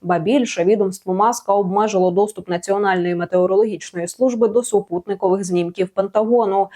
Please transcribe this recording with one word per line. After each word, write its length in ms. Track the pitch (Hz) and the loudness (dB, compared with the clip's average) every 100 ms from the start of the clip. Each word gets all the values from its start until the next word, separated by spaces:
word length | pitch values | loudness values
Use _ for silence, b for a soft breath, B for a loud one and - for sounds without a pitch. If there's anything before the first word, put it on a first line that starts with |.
Ба 160 | 175 175 | -4 -2
більше, 460 | 170 277 233 - | 2 0 0 0
відомство 500 | 175 214 190 185 185 | 2 4 0 -2 -4
Маска 380 | 185 220 240 - | 2 2 0 0
обмежило 580 | 202 185 196 214 196 185 | 0 2 0 0 2 2
доступ 380 | 180 208 202 180 | 2 -2 -4 -6
Національної 640 | 175 196 196 202 180 175 | -6 -2 0 0 0 -2
метеорологічної 920 | 175 175 180 180 190 220 175 - 175 170 | -2 0 0 2 2 2 -2 -10 -8 -8
служби 400 | - 254 240 226 | 0 0 2 2
до 140 | 220 | 0
супутникових 800 | 233 202 202 175 185 190 190 190 | 0 -2 -2 -8 -6 -2 0 0
знімків 440 | 185 175 175 175 185 | 0 -2 -2 -4 -4
Пентагону 840 | - 196 214 220 240 208 190 190 | -2 -2 -2 2 2 2 0 -2